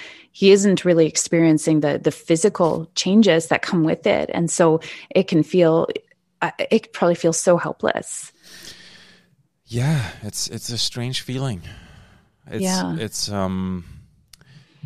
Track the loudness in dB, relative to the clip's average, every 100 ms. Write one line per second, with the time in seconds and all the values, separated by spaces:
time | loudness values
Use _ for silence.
0 | -20 -20 _ 2 4 6 4 2 2 2
1 | 2 0 -2 2 4 2 2 0 0 0
2 | -2 -4 -2 2 2 2 0 0 -6 -6
3 | 2 4 6 4 2 -2 0 0 0 0
4 | 0 -2 -2 -4 -2 2 4 2 -2 -18
5 | -2 -2 2 0 2 4 4 4 0 -6
6 | _ _ _ -6 -6 -4 0 0 -2 -2
7 | 0 2 0 0 2 2 0 -4 -4 -4
8 | -8 -14 -16 _ -20 -20 -20 -20 -20 -20
9 | -20 _ _ _ _ _ -10 -4 -2 -2
10 | -4 -10 -12 -10 -10 -10 -8 -6 -6 -6
11 | -8 -8 -8 -6 -6 -8 -12 -20 -20 -20
12 | -20 _ _ _ -12 -6 -4 -2 -4 -6
13 | -8 -8 -8 -4 -4 -4 -6 -8 -12 -20
14 | -20 _ _ _ _ -20 _ _